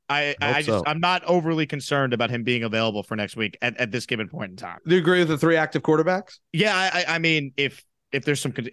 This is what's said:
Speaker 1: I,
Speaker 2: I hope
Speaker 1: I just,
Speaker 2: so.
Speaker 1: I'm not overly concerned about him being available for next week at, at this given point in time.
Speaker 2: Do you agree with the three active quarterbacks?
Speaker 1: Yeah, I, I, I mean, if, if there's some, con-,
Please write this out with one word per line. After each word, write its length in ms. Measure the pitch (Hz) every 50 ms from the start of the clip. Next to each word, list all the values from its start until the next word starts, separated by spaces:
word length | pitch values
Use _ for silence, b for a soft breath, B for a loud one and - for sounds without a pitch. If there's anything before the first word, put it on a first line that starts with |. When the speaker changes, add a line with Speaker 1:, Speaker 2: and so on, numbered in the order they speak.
| _
Speaker 1:
I, 280 | - 143 147 147 143 143 -
Speaker 2:
I 80 | 143
hope 100 | 143 143
Speaker 1:
I 60 | 147 151
just, 40 |
Speaker 2:
so. 160 | 143 110 98 87
Speaker 1:
I'm 140 | 147 151 160
not 240 | 170 175 185 180 -
overly 420 | - 175 180 156 160 165 156 156
concerned 460 | 143 - 143 131 - 147 143 135 131 120
about 160 | 110 120 117
him 140 | 123 117 117
being 200 | 123 123 120 113
available 400 | 113 107 110 113 113 101 104 98
for 140 | - 113
next 200 | 110 104 98 -
week 200 | 113 110 104 - - -
at, 120 | 123 113 -
at 120 | 127 110
this 140 | 98 123 -
given 240 | - 123 113 107 87
point 220 | - - 107 95
in 60 | 90 95
time. 180 | - 90 87 - -
Speaker 2:
Do 80 | 160 170
you 60 | 185
agree 200 | 160 165 180 180
with 80 | 175 156
the 100 | 160 139
three 180 | - 160 165
active 260 | 160 156 151 - 151 -
quarterbacks? 580 | - 156 156 160 170 185 190 208 - - - _ _ -
Speaker 1:
Yeah, 240 | 156 202 214 202
I, 240 | 185 190 190 170 180
I, 140 | 175 143 165
I 40 | 165
mean, 360 | 165 165 160 156 143 139 131
if, 260 | - 139 131 - - - _ _ _ _ _ -
if 100 | 139 -
there's 120 | - 143 135
some, 140 | - 139 123
con-, 160 | - 120 -